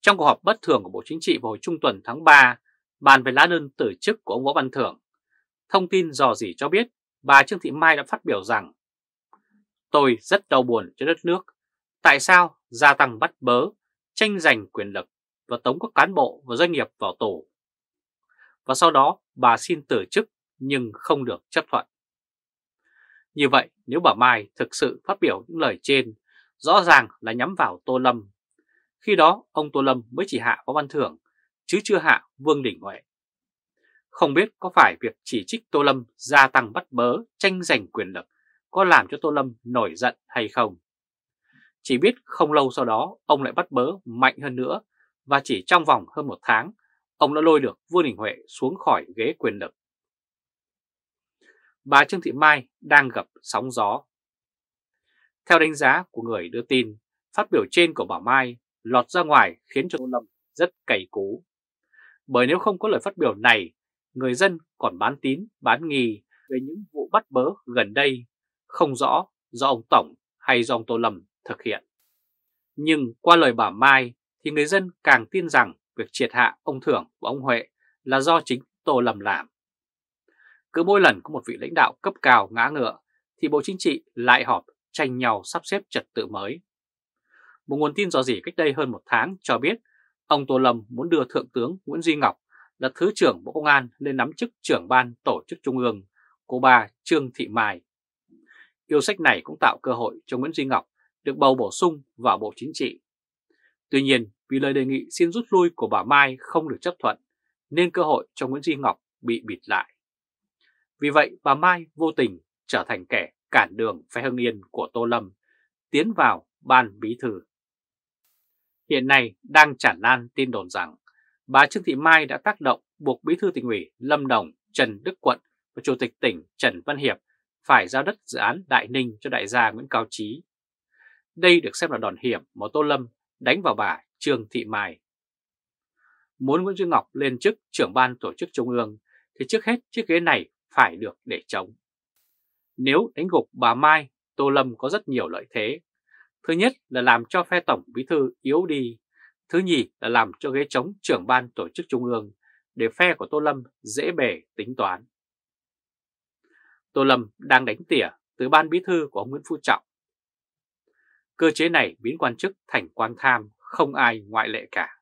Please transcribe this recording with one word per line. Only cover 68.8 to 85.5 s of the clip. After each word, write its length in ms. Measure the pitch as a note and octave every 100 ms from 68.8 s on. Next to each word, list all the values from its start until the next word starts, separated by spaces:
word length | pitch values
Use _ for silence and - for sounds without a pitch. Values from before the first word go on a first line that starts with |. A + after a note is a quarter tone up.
| D#3 B2
rõ 300 | C3+ C3+ F#3+ _ _
do 160 | A#2+ C3+
ông 160 | B2 -
Tổng 240 | C#3 - _ _ _
hay 240 | - B2
do 120 | A#2
ông 120 | A#2+ A2
Tô 120 | A#2
Lâm 260 | A#2 G2 _ _
thực 180 | - -
hiện. 220 | - G2+ _ _ _ _ _ _ _ _ _ -
Nhưng 360 | D3+ D#3 B2+ A#2
qua 160 | E3 E3+
lời 160 | D3
bà 180 | A#2 G#2+
Mai 440 | G2 C3+ C3+ B2 A#2+ _ _
thì 60 | D#3
người 160 | D3+ D3
dân 240 | G3 F#3 _
càng 220 | - C3 -
tin 180 | F#3+ E3+
rằng 240 | C#3 A#2 - _ -
việc 120 | G#2+
triệt 200 | - A#2+
hạ 240 | A#2+ A#2 -
ông 180 | - C3+
Thưởng 240 | D#3 A#2 D#2+ _
và 100 | -
ông 100 | C#3
Huệ 260 | C3 A#2+ - _ _ _
là 180 | - C3+
do 200 | C#3 E3
chính 180 | - B2+ _ _
Tô 160 | - C3+
Lâm 200 | A#2+ G#2
làm. 260 | G2+ G2 - _ _ _ _ _ _ _ _ _ _ _ _
Cứ 80 | -
mỗi 180 | E3+ G3+
lần 200 | F3 G2+
có 80 | -
một 100 | D3 -
vị 100 | -
lãnh 140 | C#3+
đạo 200 | E3 B2+ -
cấp 120 | G2 -
cao 260 | C#3 A#2+ G2
ngã 160 | A2+ A#2+
ngựa 300 | D3+ A#2 - _ _ _ _
thì 60 | D3+
Bộ 140 | D3
Chính 140 | - F#3
trị 260 | F3 C#3 _
lại 300 | - B2 B2
họp 200 | - G2+ _ _ _
tranh 260 | - C#3+ B2
nhau 240 | B2 G#2+
sắp 180 | F2+